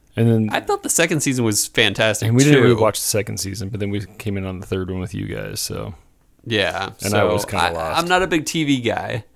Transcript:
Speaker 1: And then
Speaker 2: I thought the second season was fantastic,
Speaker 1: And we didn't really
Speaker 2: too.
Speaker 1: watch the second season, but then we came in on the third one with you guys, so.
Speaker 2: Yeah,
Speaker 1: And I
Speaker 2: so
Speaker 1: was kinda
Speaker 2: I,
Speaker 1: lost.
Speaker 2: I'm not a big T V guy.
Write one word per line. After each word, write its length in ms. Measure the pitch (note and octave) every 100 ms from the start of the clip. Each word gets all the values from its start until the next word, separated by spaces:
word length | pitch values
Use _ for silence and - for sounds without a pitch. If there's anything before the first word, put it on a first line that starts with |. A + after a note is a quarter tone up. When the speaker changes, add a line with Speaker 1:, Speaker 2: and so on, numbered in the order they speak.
| _ -
Speaker 1:
And 100 | A#2
then 220 | A2+ G#2+
Speaker 2:
I 80 | -
thought 240 | - G4+
the 60 | -
second 320 | - E3+ D#3
season 240 | C#3+ B2+ A2+
was 220 | G2+ -
fantastic, 600 | - G#2+ G2+ A2 G2+ A2
Speaker 1:
And 80 | A#2+
we 80 |
didn't 180 | C#3+ C#3+
really 120 | B2 A2+
Speaker 2:
too. 60 |
Speaker 1:
watch 140 | G#2+ -
the 60 | -
second 300 | G#2+ G2 G#2
season, 320 | G2 F#2+ G2
but 100 | G#2+
then 120 | G2+
we 100 | G2+ F#2+ -
came 180 | G#2+ G2
in 100 | F#2+
on 140 | F2+
the 60 | -
third 240 | F#2+ F#2
one 100 | F#2
with 140 | F2+
you 140 | G2+ G#2
guys, 320 | G#1+ G1+ -
so. 320 | - - G#2+ - _ _ _ _ A#2
Speaker 2:
Yeah, 420 | G#2+ F2 F2+ F#2+ -
Speaker 1:
And 100 | G2+
I 60 | G#2
Speaker 2:
so 140 | G#2
Speaker 1:
was 120 | G#2 G#2
kinda 200 | F#2+ F2
Speaker 2:
I, 40 |
Speaker 1:
lost. 300 | E2 E2 D#3+
Speaker 2:
I'm 60 | F3
not 160 | F3+
a 40 | F#3
big 180 | E3+ C#3
T 180 | E3+
V 180 | C#3+ C3
guy. 440 | A#2 F#2 G2+ A2+ -